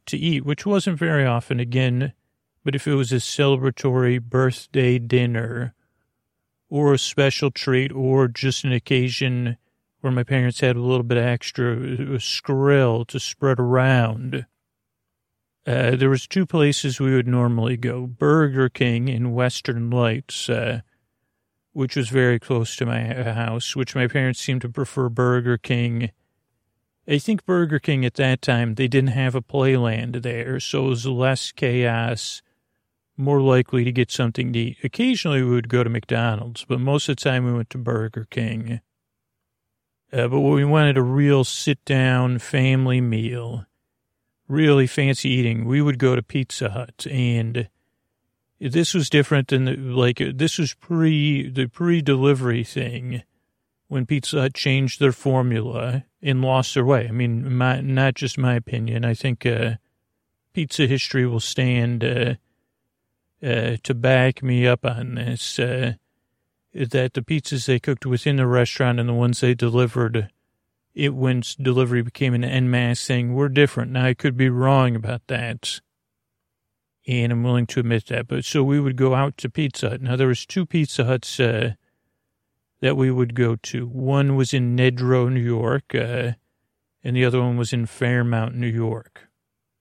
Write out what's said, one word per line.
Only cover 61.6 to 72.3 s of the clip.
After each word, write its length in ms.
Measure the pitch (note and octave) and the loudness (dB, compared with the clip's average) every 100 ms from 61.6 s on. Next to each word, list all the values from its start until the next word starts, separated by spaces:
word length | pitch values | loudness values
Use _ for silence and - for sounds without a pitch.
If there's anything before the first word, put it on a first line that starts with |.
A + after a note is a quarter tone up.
| B2+ B2 A#2 A#2+ | 0 2 0 0
uh, 320 | B2 B2 B2 B2 _ _ _ _ _ _ _ _ _ - | -2 0 -2 -4 _ _ _ _ _ _ _ _ _ -8
uh, 360 | C#3 A#2 A#2+ A2+ | -2 0 0 -4
to 120 | - | -4
back 480 | A#2 C3 C3 C3 - | 0 2 4 4 0
me 240 | C3 B2 B2 | 0 2 2
up 180 | B2 | 2
on 300 | B2 A#2 B2 | -2 -6 -8
this, 440 | A#2+ A#2+ A#2+ - - | -8 -6 -6 -6 -4
uh, 340 | B2 B2 B2 A2+ _ _ _ _ _ _ _ | -2 -2 -4 -6 _ _ _ _ _ _ _
that 400 | F3 B2 C3 B2+ | -8 -2 -2 -2
the 80 | C3+ | -4
pizzas 440 | - D#3+ - C3+ - | -4 -4 -2 -4 0
they 120 | B2 | 0
cooked 260 | - C3 | 0 -4
within 320 | C3 B2 D3 C#3 | -2 -2 0 2
the 100 | B2+ | 2
restaurant 520 | B2 A#2+ - B2 A#2+ | 2 2 0 0 0
and 100 | A#2+ | 0
the 60 | |
ones 260 | A#2 B2 A#2 | 2 2 2
they 140 | B2+ | 2
delivered, 760 | A#2+ A#2+ B2 B2 B2 A2+ A#2 G#2 _ _ _ _ _ _ | 2 2 2 2 0 0 -2 -4 _ _ _ _ _ _
it, 200 | - C#3+ | -4 -2
when 240 | C3 C3 B2 | 0 0 0
s-, 160 | - | -4
delivery 480 | - C3 B2 B2 B2 | -4 0 2 2 0
became 320 | A#2 - C3 | -2 -2 0